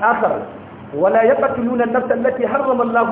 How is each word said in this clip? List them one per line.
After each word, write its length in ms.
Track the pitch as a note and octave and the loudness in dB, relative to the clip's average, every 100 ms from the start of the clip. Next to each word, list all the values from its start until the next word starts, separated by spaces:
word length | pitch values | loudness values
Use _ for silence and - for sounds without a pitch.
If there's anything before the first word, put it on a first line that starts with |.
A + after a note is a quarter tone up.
| G#3+ | 0
آخر، 200 | A#3 G3+ C#3 - - - - - C#3+ | 2 0 -2 -8 -14 -18 -18 -10 0
ولا 260 | F#3 A3 | 2 4
يقتلون 580 | A3+ - - - A#3 B3 | 4 4 0 0 -2 0
النفس 300 | A#3 B3 - | 0 0 0
التي 360 | A#3 B3+ - A#3 | 0 0 0 0
حرم 340 | C4+ C4+ A#3+ | 0 0 0
الله 260 | A#3 A#3 A3+ | 0 0 0